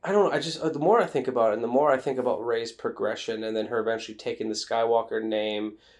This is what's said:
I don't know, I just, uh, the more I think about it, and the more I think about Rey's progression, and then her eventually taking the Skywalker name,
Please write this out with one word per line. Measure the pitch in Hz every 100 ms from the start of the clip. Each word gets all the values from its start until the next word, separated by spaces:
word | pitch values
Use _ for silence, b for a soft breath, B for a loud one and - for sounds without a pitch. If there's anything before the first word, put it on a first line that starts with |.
I | 170
don't | 202 165
know, |
I | 151
just, | 160 156
uh, | 160
the | 147
more | 165 240
I | 269
think | 139 127
about | 123 113
it, |
and | 107
the | 117
more | 131 147
I | 131
think | 143 127
about | 123 107
Rey's | 117 117 117
progression, | - 113 - 107 113 - 107
and | 110 110
then | 107
her | 117
eventually | 110 110 - 107
taking | 120 113 110
the | 110
Skywalker | - 113 117 117 117 110
name, | 110 107 107 104 107 104 b